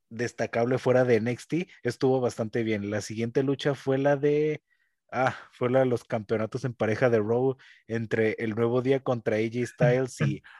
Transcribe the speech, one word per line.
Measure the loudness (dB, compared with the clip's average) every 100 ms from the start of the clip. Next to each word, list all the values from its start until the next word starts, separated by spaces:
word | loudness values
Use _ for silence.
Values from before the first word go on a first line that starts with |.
| _
destacable | -8 -6 -4 -4 0 0 0
fuera | 2 4
de | 4 4
N | 2
X | -4 -4
T, | -4 -4 -6
estuvo | -6 0 2 2
bastante | 0 -2 -4 -2
bien. | 0 -2 -2
La | -4
siguiente | -4 -4 -2 0
lucha | 0 0 -2 -2
fue | -2 0
la | 2 2
de, | 2 2 0 -4 _ _ _ _ _
ah, | -2 -2 -2 -12
fue | -4 0
la | 2
de | 2
los | 0
campeonatos | -2 -6 -2 -2 -2 -6
en | -6
pareja | -2 -2 2 2
de | 2
Raw | 2 0 0 -2 -10 -20 -8
entre | -6 -2 0 0 0
El | -4 0
Nuevo | 2 2
Día | 2 0
contra | 0 -2 0 0
A |
J | 0 -2
Styles | -6 2 2 4 0 -2
y | -4 -4 -10 -20